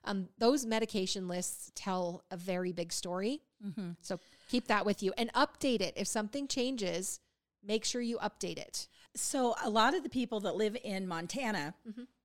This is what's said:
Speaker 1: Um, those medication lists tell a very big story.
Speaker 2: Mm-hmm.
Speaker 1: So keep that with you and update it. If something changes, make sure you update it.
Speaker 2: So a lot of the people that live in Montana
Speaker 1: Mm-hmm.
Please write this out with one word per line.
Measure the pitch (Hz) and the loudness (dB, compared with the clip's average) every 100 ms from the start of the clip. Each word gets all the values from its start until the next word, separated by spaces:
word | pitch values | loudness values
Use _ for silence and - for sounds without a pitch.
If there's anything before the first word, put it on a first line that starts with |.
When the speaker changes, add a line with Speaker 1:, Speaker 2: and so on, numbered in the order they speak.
Speaker 1:
Um, | - 196 180 - | -2 -2 -4 2
those | 226 285 | 4 4
medication | 226 220 220 220 185 202 180 | 2 0 2 0 0 -2 -2
lists | 180 175 - - | -4 -4 -8 -12
tell | - - 185 175 175 _ | -8 -2 0 0 -4 _
a | 180 | -8
very | 180 180 180 | -2 0 0
big | 170 170 | -2 -4
story. | - 175 180 208 294 _ _ | -4 -2 -2 0 -2 _ _
Speaker 2:
Mm-hmm. | 202 185 180 170 | -8 -6 -6 -8
Speaker 1:
So | - 180 - - - | -8 -8 -8 -20 0
keep | 240 - | 0 4
that | 208 202 | 4 4
with | 202 | 2
you | 190 - | 0 0
and | 233 | 0
update | 240 294 - 277 226 | 4 2 2 2 2
it. | 180 - | 0 -2
If | 196 | -2
something | 226 208 285 277 | -2 -2 -4 -2
changes, | 269 247 262 185 170 190 - _ _ _ _ | 0 0 0 -2 -2 -4 -8 _ _ _ _
make | 202 214 | -2 0
sure | - 247 | 0 -2
you | 233 233 | -2 -2
update | 214 - 185 165 | -4 -4 -6 -6
it. | - - - - - - | -8 -8 -10 -16 -14 -4
Speaker 2:
So | - 277 247 - | -2 2 2 2
a | - | 2
lot | 214 226 339 | 6 6 4
of | |
the | 285 | 0
people | 254 233 214 | -2 0 0
that | 196 | 0
live | 170 214 233 | 2 0 0
in | - 190 185 | -4 -4 -2
Montana | 165 170 254 240 196 147 - 226 | -4 -4 -4 -2 -2 -4 -8 -14
Speaker 1:
Mm-hmm. | 220 247 _ | -14 -16 _